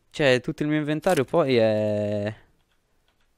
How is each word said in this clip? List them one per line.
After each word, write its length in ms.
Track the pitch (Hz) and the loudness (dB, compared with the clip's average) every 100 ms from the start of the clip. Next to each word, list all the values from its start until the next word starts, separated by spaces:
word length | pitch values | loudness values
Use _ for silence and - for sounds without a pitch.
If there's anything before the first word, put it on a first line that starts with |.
| _ | _
cioè, 300 | - 143 127 | -2 2 2
tutto 240 | 143 - | 0 -6
il 40 | 151 | -2
mio 100 | 151 | -2
inventario 460 | 147 151 190 170 | -2 -4 0 0
poi 320 | 127 170 139 120 | 0 0 2 4
è, 760 | 110 107 107 104 104 104 104 110 _ _ _ _ _ _ _ _ _ | 2 2 0 -2 -2 -4 -6 -8 _ _ _ _ _ _ _ _ _